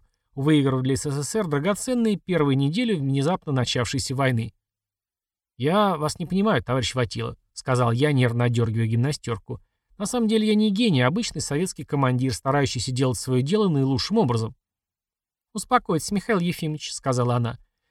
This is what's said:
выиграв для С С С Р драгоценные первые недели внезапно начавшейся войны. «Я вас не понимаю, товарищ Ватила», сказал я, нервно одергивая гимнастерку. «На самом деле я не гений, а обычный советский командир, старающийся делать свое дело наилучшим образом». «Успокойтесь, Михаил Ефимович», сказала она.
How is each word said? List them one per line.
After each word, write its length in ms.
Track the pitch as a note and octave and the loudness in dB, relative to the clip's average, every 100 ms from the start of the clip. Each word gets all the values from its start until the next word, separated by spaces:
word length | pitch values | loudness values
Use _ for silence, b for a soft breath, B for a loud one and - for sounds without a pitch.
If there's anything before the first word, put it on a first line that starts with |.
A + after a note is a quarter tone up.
| - _ _ - | -18 _ _ -4
выиграв 460 | C#3 D3+ C3+ C3 | 2 4 4 2
для 140 | C3 C3 | 0 -2
С 140 | D3+ | -2
С 140 | C#3 | -4
С 120 | C#3 A3 | -4 -2
Р 120 | F#3 | -2
драгоценные 680 | C#3+ E3 G3+ - B3 A3+ G3 | 0 0 -2 -2 0 0 -2
первые 380 | - F3 C#3+ C3+ | -2 0 2 2
недели 380 | C#3 F3 A#3+ | 2 0 -2
внезапно 580 | F#3 C3+ C#3 C#3 F3+ - | -2 0 0 0 -2 -2
начавшейся 640 | C3+ A#2+ C3+ A#2+ C3+ - B2+ | -2 -2 -2 -2 -4 -6 -2
войны. 380 | C3+ A#2 A#2 - _ _ _ _ _ _ _ _ _ - | 0 0 -4 -10 _ _ _ _ _ _ _ _ _ -6
«Я 380 | C3 G3 G3+ D#3+ | -2 2 2 0
вас 220 | D3+ - | -4 -4
не 60 | E3+ | -4
понимаю, 360 | F3+ G#3+ D3 | 0 2 0
товарищ 320 | - C3 A#2+ | 0 -2 -2
Ватила», 440 | B2+ A#2+ A2+ A2+ - _ | -2 -2 -4 -8 -10 _
сказал 380 | - - B2 A#2 | -12 -2 0 2
я, 200 | A#2 D3+ | 2 2
нервно 320 | C#3 B2 A#2 A#2+ | 4 2 2 0
одергивая 420 | A#2+ A#2 A2+ A2+ | 2 0 0 0
гимнастерку. 760 | A#2 C3 D3 - A2 - A#2+ - _ _ - | 0 0 -2 -6 -8 -8 -14 -14 _ _ -10
«На 80 | G3+ | -4
самом 220 | B3 A3 | -2 2
деле 180 | A3 G#3+ | 2 4
я 80 | G#3+ | 4
не 160 | G#3+ | 2
гений, 300 | G3 A#3+ C#3 | 2 2 4
а 60 | B2 | 2
обычный 320 | F#3+ A#3 D#3 | 0 -4 -6
советский 460 | - C#3+ F#3 - C#3 | -4 -2 -4 -6 -6
командир, 480 | D3 C3 B2+ C3 | 0 2 2 0
старающийся 580 | A#2+ C3+ C#3+ C3+ A#2+ A#2+ | -2 -2 0 0 -2 -4
делать 260 | B2 C3+ A#2 | -2 0 -2
свое 240 | - B2+ | 0 0
дело 280 | C#3 G#3+ G3+ | 2 2 2
наилучшим 480 | C#3+ C3+ C3+ - A3 | 2 2 0 0 0
образом». 380 | C#3+ A2+ A2+ - _ _ _ _ _ _ _ _ _ | 2 0 -2 -8 _ _ _ _ _ _ _ _ _
«Успокойтесь, 580 | G#3+ - B3 - E3 - | -12 0 0 2 -2 0
Михаил 280 | G3+ - G#3 | -4 0 0
Ефимович», 520 | E3+ - D#3+ D3+ - | 0 -2 -4 -6 -8
сказала 460 | - C3+ B2 B2 A#2+ | -6 -2 0 2 2
она. 200 | A#2 B2 - _ _ | 0 -4 -14 _ _